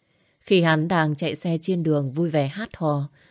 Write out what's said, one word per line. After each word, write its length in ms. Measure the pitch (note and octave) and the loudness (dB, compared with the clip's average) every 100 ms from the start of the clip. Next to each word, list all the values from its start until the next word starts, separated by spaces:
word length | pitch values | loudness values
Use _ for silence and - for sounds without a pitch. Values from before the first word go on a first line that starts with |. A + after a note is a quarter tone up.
| _ _ _ _ | _ _ _ _
Khi 200 | - F#3+ | 0 4
hắn 280 | E3 D#3 E3 | 4 2 2
đang 280 | F3 D#3 D3 | 2 2 0
chạy 180 | D#3+ | -4
xe 240 | D#3 F3+ E3 | -4 -2 -2
trên 220 | F#3+ F3+ | -2 -2
đường 300 | D#3+ D3 C3+ | 0 0 0
vui 180 | C#3 E3+ | -2 0
vẻ 160 | D3+ C#3 | 0 -2
hát 300 | F#3+ A3+ - | -4 -12 -4
hò, 320 | D#3 C#3+ C#3+ _ _ | -2 -2 -4 _ _